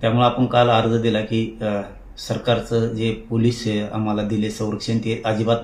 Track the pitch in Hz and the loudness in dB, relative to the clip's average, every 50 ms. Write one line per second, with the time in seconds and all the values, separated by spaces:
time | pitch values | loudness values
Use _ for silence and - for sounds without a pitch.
0 | - 113 117 120 123 120 120 127 127 113 120 123 123 120 117 110 117 113 113 117 | -2 0 2 4 4 4 4 2 0 2 4 4 6 6 6 4 4 4 2 2
1 | 113 117 107 107 107 107 113 110 113 110 - - 113 107 104 101 98 - - - | 2 2 0 0 0 0 0 -2 -2 -2 -4 -4 -4 -2 -2 -2 -4 -6 -12 -18
2 | - - - - - - 117 110 - 120 117 101 - - 117 113 113 113 113 107 | -18 -20 -18 -12 -6 -6 -6 -4 0 0 0 0 0 -2 0 0 0 0 -2 -2
3 | 113 113 - - - - 117 113 113 120 117 - - 110 107 104 104 104 - 110 | -2 -2 -2 -4 -6 -2 0 2 2 2 2 0 -2 -2 -2 -2 -2 -4 -4 -4
4 | 107 107 104 104 104 104 110 104 107 110 107 - 110 107 104 101 - - 113 113 | -2 -2 0 -2 -2 -2 0 -2 -2 -2 -2 -4 -4 -4 -4 -4 -4 -2 -2 -2
5 | 110 113 117 - - 110 110 107 113 110 117 117 | 0 -2 -4 -2 -2 -2 0 0 2 2 2 2